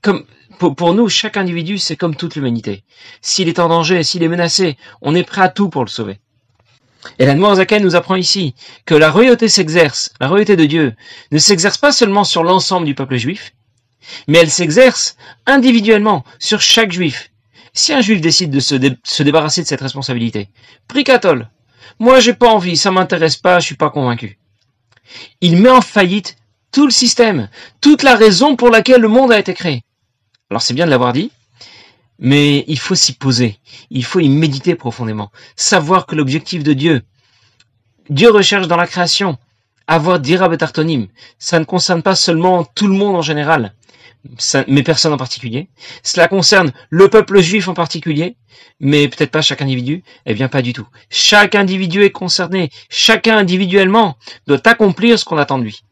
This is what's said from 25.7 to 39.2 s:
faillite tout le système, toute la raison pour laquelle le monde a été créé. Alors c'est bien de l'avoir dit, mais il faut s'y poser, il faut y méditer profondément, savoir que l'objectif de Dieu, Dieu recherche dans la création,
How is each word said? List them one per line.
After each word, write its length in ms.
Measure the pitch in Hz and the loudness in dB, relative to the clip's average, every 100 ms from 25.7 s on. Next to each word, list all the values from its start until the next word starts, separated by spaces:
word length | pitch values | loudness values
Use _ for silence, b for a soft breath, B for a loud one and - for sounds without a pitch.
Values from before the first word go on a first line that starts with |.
| 254 | 4
faillite 560 | 190 214 185 202 - - _ _ _ | 2 0 0 -2 -8 -20 _ _ _
tout 140 | - 285 | 0 2
le 60 | |
système, 580 | 226 240 - 226 175 104 B B B | 2 -2 2 0 0 -6 B B B
toute 220 | 285 302 | 2 4
la 120 | 277 233 | 4 6
raison 400 | 220 180 277 262 | 6 6 2 2
pour 140 | 240 | 4
laquelle 320 | 226 - 254 | 4 6 4
le 60 | 226 | 6
monde 240 | 226 262 | 4 4
a 80 | 220 | 2
été 140 | 196 | 0
créé. 300 | 180 180 131 - _ _ _ _ _ _ | -6 -6 -6 -10 _ _ _ _ _ _
Alors 120 | 107 | -6
c'est 120 | - | -4
bien 120 | 123 170 | -2 0
de 60 | |
l'avoir 220 | 131 123 | 2 0
dit, 180 | 123 220 _ _ b b b b b b _ | -2 -6 _ _ b b b b b b _
mais 460 | 123 143 147 143 139 | 0 2 2 0 -2
il 120 | 151 | -8
faut 160 | - 185 | -4 -2
s'y 180 | - | -2
poser, 440 | 131 135 123 120 101 B B B | -2 -4 0 -2 -4 B B B
il 140 | 131 | -8
faut 160 | 120 185 | -4 0
y 100 | 156 | 2
méditer 460 | 139 160 135 151 170 | 2 0 -2 -4 -4
profondément, 560 | 123 113 113 107 104 b b b | -6 -10 -10 -8 -12 b b b
savoir 500 | - 190 151 185 - | -2 0 0 -2 -2
que 100 | 156 | -4
l'objectif 480 | 139 151 - 180 | -2 -4 -6 -6
de 100 | 147 | -2
Dieu, 280 | 139 156 143 - _ _ _ _ _ _ _ _ _ _ | 0 0 -2 -4 _ _ _ _ _ _ _ _ _ _
Dieu 200 | 139 226 | 2 4
recherche 380 | 214 190 202 180 | 4 2 -2 -2
dans 100 | 170 | -2
la 100 | 175 | -2
création, 500 | 185 175 - | -4 -4 -2